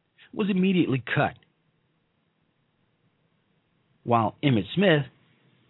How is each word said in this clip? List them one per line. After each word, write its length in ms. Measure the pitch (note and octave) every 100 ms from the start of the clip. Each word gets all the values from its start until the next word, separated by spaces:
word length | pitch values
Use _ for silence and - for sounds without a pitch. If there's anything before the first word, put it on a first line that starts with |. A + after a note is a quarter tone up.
| _ _ -
was 160 | - G3+
immediately 520 | F#3 F#3+ F3+ B2 C3 -
cut, 200 | D3 G2+ - _ _ _ _ _ _ _ _ _ _ _ _ _ _ _ _ _ _ _ _ _ _ _ _ _ _
while 320 | - A#2 G#2+ -
Emmitt 240 | C#3+ A2+ F2+
Smith 300 | E3+ G3+ D3 C3 - _ _ _ _ _